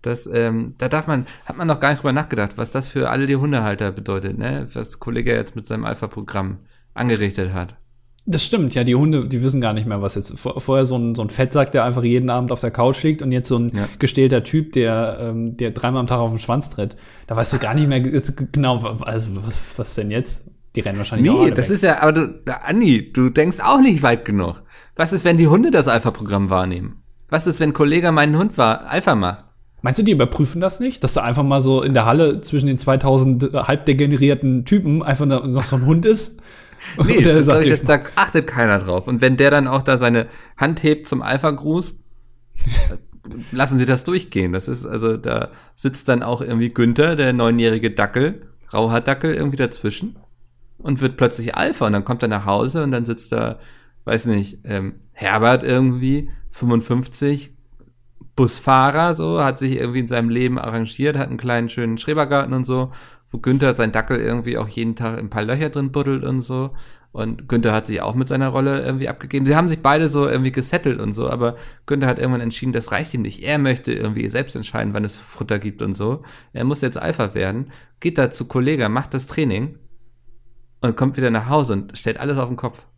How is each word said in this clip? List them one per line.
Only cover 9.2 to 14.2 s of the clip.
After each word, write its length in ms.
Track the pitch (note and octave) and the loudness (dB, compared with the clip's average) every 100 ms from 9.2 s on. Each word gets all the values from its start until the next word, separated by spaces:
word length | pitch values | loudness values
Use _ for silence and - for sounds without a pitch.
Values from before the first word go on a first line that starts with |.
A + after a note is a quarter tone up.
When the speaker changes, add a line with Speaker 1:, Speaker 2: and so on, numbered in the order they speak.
| C3 | 0
Speaker 2:
die 160 | B2+ | -2
wissen 180 | C3 C3+ | 0 0
gar 120 | A#2 | 0
nicht 140 | G#2+ A2 | -2 -2
mehr, 120 | G2+ | -2
was 120 | G2+ | -4
jetzt 240 | G2+ F#2+ - | -4 -10 -10
vor-, 220 | B2 - | -8 -6
vorher 240 | - C3+ | 0 2
so 120 | C3 B2 | 2 0
ein, 180 | A#2 A#2 | -2 -2
so 60 | |
ein 80 | G#2+ | -4
Fettsack, 420 | - C3 D3 C3 | -2 0 2 2
der 120 | C#3 | 2
einfach 200 | A#2 B2 | 0 0
jeden 260 | A#2+ B2 B2+ | 2 2 2
Abend 220 | B2 B2 | -2 -2
auf 80 | B2 | -4
der 100 | A#2 | -4
Couch 320 | A2+ B2 C3+ | 2 2 2
liegt 200 | D#3 D#3 | 0 0
und 100 | C3+ | 0
jetzt 160 | B2+ B2 | -2 0
so 80 | B2 | 0
ein 140 | A#2 | 0
Speaker 1:
Ja. 140 | G#2 G2+ - | -2 -6 -2
Speaker 2:
gestählter 460 | C#3 - | 0 4